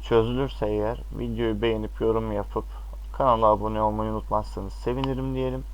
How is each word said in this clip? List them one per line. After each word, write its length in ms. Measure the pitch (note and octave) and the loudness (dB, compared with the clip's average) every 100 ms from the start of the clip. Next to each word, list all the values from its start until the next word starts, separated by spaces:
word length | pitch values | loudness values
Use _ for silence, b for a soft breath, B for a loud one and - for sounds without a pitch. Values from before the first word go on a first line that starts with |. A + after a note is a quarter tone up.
Çözülürse 640 | - A#2 A2+ B2 C3+ - G#2+ | 4 4 4 0 -2 -2 -2
eğer 340 | G#2+ G#2+ B2 - | 0 0 -2 -6
videoyu 500 | - A#2+ A2+ A#2 G#2+ | -6 -4 0 0 2
beğenip 380 | A2+ A2 G#2+ - | 2 2 -2 0
yorum 320 | A2 A2+ A2 | 2 2 2
yapıp 320 | G#2 G2+ - - - - - - | -2 -2 -4 -6 -10 -10 -10 -10
kanala 340 | - C#3 A#2 A2 | 0 4 6 6
abone 360 | G#2+ G#2+ G#2+ | 6 2 0
olmayı 300 | G#2+ G#2+ A2 | 0 0 -2
unutmazsanız 600 | A2 - G#2 G#2+ - G2 | -2 -2 -2 -2 -6 -8
sevinirim 600 | - - B2 C3+ C3 C3 | -6 -4 -2 -2 -2 -2
diyelim. 300 | C3 C3 C3 C3+ | -2 -2 -2 -6